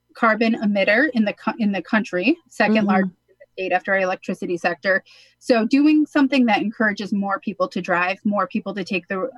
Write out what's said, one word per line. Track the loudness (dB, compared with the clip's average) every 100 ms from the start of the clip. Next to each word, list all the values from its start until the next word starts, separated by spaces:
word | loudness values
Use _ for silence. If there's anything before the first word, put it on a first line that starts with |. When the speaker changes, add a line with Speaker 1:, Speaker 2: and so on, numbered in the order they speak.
| _
Speaker 1:
carbon | 0 2 2 0 0
emitter | 0 0 2 2 2
in | 2
the | 0
co-, | -2 -6 -2
in | -2
the | -2
country, | -2 -2 -2 -2 0 -2 _
second | -2 2 2
Speaker 2:
Mm-hmm. | 2
Speaker 1:
largest | 2 0 -6 _
in | _
the | -18
state | -10 -2
after | -2 0
our | -2
electricity | 0 -4 -6 -8 -6 -6
sector. | -6 -8 -2 -2 -4 -20 _ _
So | 0 0 2
doing | 4 4 4 2
something | 2 2 2 2
that | 2
encourages | -2 -2 -2 -2 -4
more | -4 -2 -4
people | -6 -4 -4
to | -4
drive, | -2 -2 0 -2 -2
more | -2 -2
people | -4 -6
to | -8
take | -6 -6 -6
the, | -6 -6